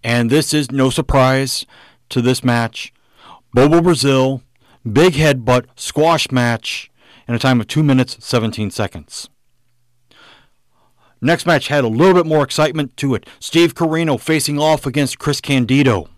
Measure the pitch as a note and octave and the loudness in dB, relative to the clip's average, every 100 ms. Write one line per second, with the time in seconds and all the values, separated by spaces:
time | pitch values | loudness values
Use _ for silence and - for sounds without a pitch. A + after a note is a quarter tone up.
0 | A#2 A#2+ A#2 C#3+ D#3+ D3+ C#3 C#3 C3 B2+ | -2 -2 2 0 0 -2 -2 -2 0 -2
1 | C#3 C3+ C3 C3 C3+ - - - - _ | 0 2 2 2 -2 -6 -10 -20 -20 _
2 | _ - A#2+ B2+ B2+ A#2+ A#2 - - _ | _ -2 0 0 0 0 -2 -8 -18 _
3 | _ _ - - _ A#2+ C#3+ E3 E3+ D3+ | _ _ -20 -20 _ 2 4 4 2 2
4 | C#3 C3+ C3 C3+ _ _ _ _ A#2 G#2+ | 2 2 0 -2 _ _ _ _ -2 2
5 | F3+ D3 D#3 C3 A#2 B2 B2 _ - - | 4 4 2 2 2 0 0 _ -8 0
6 | D#3+ D#3+ - B2+ A#2+ A2+ - - - _ | 2 2 0 0 0 -2 -6 -12 -14 _
7 | _ - - A#2 C3 B2+ G#2+ D3 D3+ C3 | _ -20 -8 -2 0 0 0 0 2 2
8 | B2 - - B2 A2 G#2+ G#2 - G2+ - | 0 -6 -4 -2 -2 -6 -8 -6 -8 -8
9 | D2+ - - _ _ _ _ _ _ _ | -18 -18 -18 _ _ _ _ _ _ _
10 | _ _ - _ _ _ _ _ _ _ | _ _ -20 _ _ _ _ _ _ _
11 | _ _ B2 E3 F3 D3+ - D3 A#2+ A2 | _ _ -2 -2 0 0 0 -2 0 2
12 | F3+ F3+ D#3+ D#3 C3+ - D3+ D#3 C#3 - | 4 4 2 0 0 0 -2 -2 -8 -6
13 | C#3 A2+ - - - E3 E3+ E3 E3 D#3+ | -4 -4 -6 -18 -4 2 2 2 -2 -2
14 | E3 B2+ - D#3+ C#3+ D3 D#3 D#3 C#3+ C3 | -2 -2 -2 -2 -2 -2 0 0 -2 -4
15 | C3+ - - C#3+ - C#3 A#2 C3 C#3+ G2+ | -4 -4 -4 -4 -2 -2 2 2 4 2
16 | D2 | -4